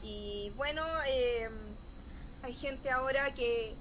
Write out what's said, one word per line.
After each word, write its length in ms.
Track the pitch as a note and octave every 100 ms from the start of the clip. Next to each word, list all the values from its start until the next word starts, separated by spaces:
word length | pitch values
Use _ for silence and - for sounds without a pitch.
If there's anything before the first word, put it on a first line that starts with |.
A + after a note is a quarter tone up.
Y 480 | G#3+ G#3 G#3 G#3 G3+ G#3
bueno, 300 | C#4+ D4+ D#4+ D#4+ C#4
eh, 400 | C4 B3 A#3+ A3+ A3 A3 G#3+ - - - - - -
hay 100 | C4
gente 380 | B3 C#4+ C4+ C#4
ahora 420 | B3+ C4 C4+ C#4
que 400 | C4+ A#3+ A#3 A3 A3